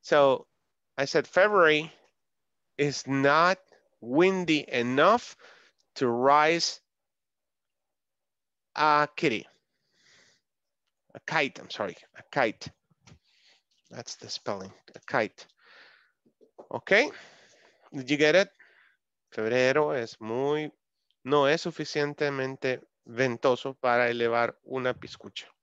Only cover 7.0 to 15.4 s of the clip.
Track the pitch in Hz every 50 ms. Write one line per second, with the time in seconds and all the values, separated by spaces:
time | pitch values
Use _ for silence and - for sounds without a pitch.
7 | _ _ _ _ _ _ _ _ _ _ _ _ _ _ _ _ _ _ _ _
8 | _ _ _ _ _ _ _ _ _ _ _ _ _ _ _ - 147 156 147 147
9 | 147 143 _ - - 156 113 101 - - _ _ _ _ _ _ _ _ _ _
10 | _ _ _ _ _ _ _ _ _ _ _ _ _ _ _ _ _ _ _ _
11 | _ _ _ 117 _ - 151 160 147 135 - - - - - - 110 95 87 -
12 | - _ _ - - _ - 147 131 113 98 _ - - _ _ _ _ _ _
13 | _ - - _ _ _ _ _ _ _ _ _ _ _ _ _ _ _ - -
14 | 117 - - _ - 117 - - _ - 107 98 95 95 - _ _ - - -
15 | _ - - 135 110 104 _ -